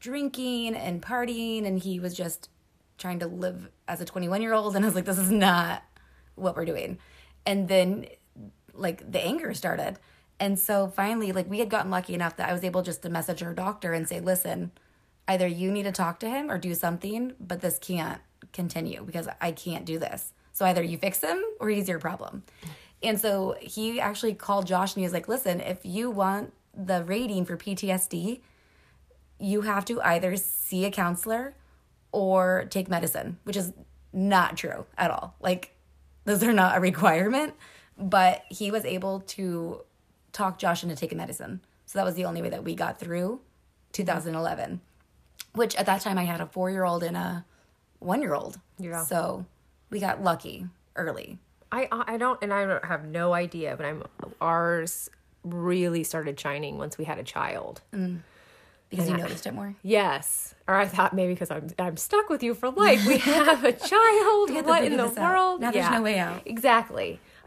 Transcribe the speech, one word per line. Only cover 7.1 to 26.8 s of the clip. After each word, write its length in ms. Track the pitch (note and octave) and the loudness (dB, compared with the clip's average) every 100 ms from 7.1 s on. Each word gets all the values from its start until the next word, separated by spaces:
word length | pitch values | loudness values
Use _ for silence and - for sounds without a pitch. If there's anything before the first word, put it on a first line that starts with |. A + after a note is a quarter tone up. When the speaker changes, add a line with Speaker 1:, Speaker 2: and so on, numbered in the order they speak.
| - - _ - | -20 -20 _ 0
Speaker 1:
And 220 | G3 F#3 | 0 4
then, 380 | F#3+ F3+ G3+ - - _ - G#2+ - _ | 4 4 2 -6 -16 _ -20 -20 -20 _
like, 360 | - F3+ - - | -6 -6 -6 -4
the 100 | - | -2
anger 340 | E3+ D#4 D#4 | 0 -2 -4
started. 440 | - - - - F#3+ _ _ _ - | -4 -4 -2 -4 -6 _ _ _ -4
And 180 | G3 G3 | 0 0
so 300 | - G3+ G3 | 2 2 2
finally, 420 | F#3+ G3 A3+ G#3 | 0 0 0 -2
like, 160 | F#3 F3+ | -2 -2
we 120 | G#3 | -2
had 80 | A3 | 0
gotten 200 | G#3+ F#3 | 0 0
lucky 240 | F#3 F3+ | -2 -2
enough 220 | F3 E3+ - | -2 -4 -2
that 120 | - | -2
I 40 | |
was 120 | F3+ | -2
able 180 | F3+ F3+ | -2 -2
just 200 | F3+ E3 | -2 -4
to 60 | F3 | -4
message 320 | E3 D#3+ E3+ | -4 -4 -4
her 140 | E3+ | -6
doctor 380 | E3+ F#3 G#3+ F3 | -6 -4 -4 -4
and 160 | E3 D#3+ | -2 -2
say, 120 | F3 | -4
"Listen, 520 | F3 F3+ F3 E3 F3 - _ _ _ _ - | 0 0 0 -4 -6 -10 _ _ _ _ -2
either 180 | F#3 F3+ | 2 2
you 240 | E3+ F#3 | 0 -2
need 140 | G3+ | 0
to 80 | G3 | -2
talk 260 | F#3 E3+ E3+ | -2 -2 -2
to 80 | A3+ | -4
him 220 | C4+ D4+ | -4 -2
or 80 | F#3 | -4
do 160 | F3+ | -2
something, 600 | E3+ E3+ F3 G3+ A3 B3+ - | -2 -2 -2 -4 -4 -6 -8
but 220 | F#3 F3+ | -8 -4
this 180 | F3+ E3+ | -2 -4
can't 420 | - F3+ D#3+ - - _ - | -4 -4 -4 -6 -12 _ -14
continue 520 | - F3 E3 E3 - | -6 -6 -4 -6 -6
because 240 | F#3 E3+ E3 - | -8 -8 -6 -4
I 120 | F3 | -4
can't 320 | - F3+ E3 | -4 -6 -8
do 140 | E3 D#3+ | -6 -6
this. 340 | - - - - _ | -6 -8 -12 -14 _
So 140 | - F#3+ | 0 2
either 160 | F3 | 2
you 160 | E3+ E3+ | 0 -2
fix 220 | G3+ F#3 | -2 -2
him 180 | D#4 F4+ A4 G#4+ | 0 0 -2 -2
or 80 | G#3+ | 0
he's 180 | G#3 F#3+ | 0 0
your 100 | E3 | -2
problem." 420 | E3 F#3+ - - - - D#3+ D3+ - - | -4 -6 -10 -12 -16 -18 -18 -18 -20 -6
And 160 | A3+ G#3+ | -2 0
so 360 | G#3+ G3 F#3+ - | 2 2 0 -4
he 400 | - G#3+ A3 A#3 | -6 -4 -4 -2
actually 340 | G#3 G3+ A3+ | -2 -2 -2
called 320 | G3+ - G3+ F3+ | -2 0 0 2
Josh 280 | F#3 F#3+ | 2 0
and 60 | G3+ | 0
he 40 | F3+ | -2
was 60 | |
like, 160 | F3 E3+ | -2 -2
"Listen, 320 | B3+ G3 F3 | -2 0 -2
if 240 | - F3+ | -2 -6
you 260 | F#3+ F#3 B3 | -6 -4 -2
want 420 | G3+ F#3+ G3+ - - _ | 0 2 0 -4 -14 _
the 300 | - | -8